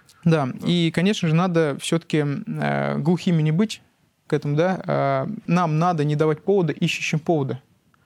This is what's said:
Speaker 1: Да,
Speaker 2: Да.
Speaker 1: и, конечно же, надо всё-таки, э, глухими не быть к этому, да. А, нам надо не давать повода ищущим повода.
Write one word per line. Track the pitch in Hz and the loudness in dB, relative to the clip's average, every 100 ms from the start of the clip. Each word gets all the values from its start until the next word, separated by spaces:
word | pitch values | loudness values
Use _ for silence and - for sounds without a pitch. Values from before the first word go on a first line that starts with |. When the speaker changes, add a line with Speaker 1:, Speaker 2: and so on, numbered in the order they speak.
| _ _ | _ _
Speaker 1:
Да, | 170 160 131 | 0 0 0
Speaker 2:
Да. | - - | -4 -2
Speaker 1:
и, | 175 165 | 0 0
конечно | 160 185 214 170 | 0 0 0 2
же, | 156 | 2
надо | 185 165 156 139 | 2 2 0 -2
всё-таки, | - 165 - 156 143 | -2 -4 0 -2 -2
э, | 139 - 156 147 143 139 143 | -4 -6 -4 -2 -2 -2 -2
глухими | 147 175 - 165 | 0 0 2 2
не | 156 | 2
быть | 156 220 - _ _ _ _ _ | 2 -2 -4 _ _ _ _ _
к | |
этому, | 151 147 147 | -4 -2 0
да. | 180 190 175 | 0 -2 -2
А, | 143 139 135 135 - - | 0 2 0 -2 -8 0
нам | 170 175 151 | 0 2 2
надо | 175 165 147 | 2 2 0
не | 147 | 2
давать | 156 151 | 2 0
повода | - 202 165 | 0 2 2
ищущим | - 165 - - 156 | 0 -2 -2 -2 -2
повода. | - 165 131 127 - _ _ _ | 0 0 0 -4 -10 _ _ _